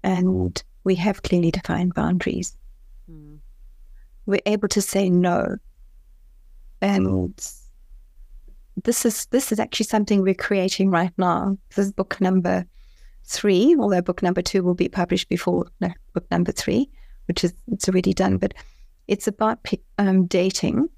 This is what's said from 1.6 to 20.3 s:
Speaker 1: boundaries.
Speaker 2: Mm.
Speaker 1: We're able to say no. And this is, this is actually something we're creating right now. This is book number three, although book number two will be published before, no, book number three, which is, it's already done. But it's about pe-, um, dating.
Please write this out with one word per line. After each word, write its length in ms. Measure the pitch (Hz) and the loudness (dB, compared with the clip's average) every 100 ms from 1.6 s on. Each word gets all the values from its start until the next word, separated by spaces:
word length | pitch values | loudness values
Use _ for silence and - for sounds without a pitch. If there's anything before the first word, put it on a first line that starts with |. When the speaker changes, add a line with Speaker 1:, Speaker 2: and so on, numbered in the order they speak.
| - 170 180 - | -4 -2 0 0
Speaker 1:
boundaries. 600 | 160 180 - - 175 - - - - - - | 0 0 0 -4 -6 -12 -20 -20 -20 -20 -20
Speaker 2:
Mm. 280 | 160 147 147 - - - - - - - - - | -20 -20 -20 -20 -20 -20 -20 -20 -20 -20 -12 -2
Speaker 1:
We're 140 | 196 - | 0 0
able 220 | 208 202 | 0 0
to 120 | - | 0
say 280 | 196 190 190 | 0 0 4
no. 480 | 180 180 175 - 202 - - - - - - - - - - - - | 4 4 2 -2 -6 -12 -20 -20 -20 -20 -20 -20 -20 -20 -20 -20 -4
And 520 | 196 196 - 92 90 - - - - - - - - - - - - - - - | 0 2 2 0 -2 -6 -16 -16 -20 -20 -20 -20 -20 -20 -20 -20 -20 -20 -14 -6
this 220 | - 240 240 | -2 0 0
is, 200 | 208 - | -2 -2
this 240 | 254 - | -2 0
is 80 | 208 | -2
actually 260 | - - 220 | -2 -4 0
something 360 | 214 208 208 | 0 2 2
we're 120 | 190 185 | 2 0
creating 560 | - 202 185 - 196 | 0 0 0 0 2
right 220 | 175 180 - | 2 0 0
now. 400 | 180 170 190 196 - | 0 0 -2 -4 -6
This 180 | - 196 | -2 -2
is 40 | |
book 280 | - 190 - | -2 -6 0
number 440 | 185 185 175 185 180 - - - - - - | 2 2 2 -2 -4 -14 -20 -20 -20 -20 -12
three, 480 | - 208 185 254 320 | -2 2 4 4 4
although 220 | 208 180 | 4 0
book 200 | 175 175 | 0 0
number 200 | 180 185 | 0 0
two 220 | 175 190 | 0 0
will 120 | 180 180 | 0 0
be 140 | 180 | -2
published 400 | - 175 185 - | -2 -2 -2 -2
before, 380 | 180 - 175 180 - | -4 -2 -2 -4 -6
no, 120 | 180 170 - | -6 -6 -8
book 120 | - - | -8 -4
number 220 | 175 175 | -2 -2
three, 380 | - - 214 277 - - - - | -4 -2 -2 -2 -8 -20 -18 -8
which 160 | 175 | -2
is, 100 | 175 - - | -2 -4 -10
it's 160 | 214 - | -4 0
already 260 | 185 190 | 0 0
done. 240 | 185 190 190 | 0 0 0
But 160 | 196 - - - - _ - | -2 -6 -20 -20 -20 _ -6
it's 200 | 202 - | -4 -2
about 360 | 202 220 233 | 0 -2 -2
pe-, 140 | - - - - | -6 -8 -6 -2
um, 280 | 202 190 | 2 2
dating. 600 | 175 | 2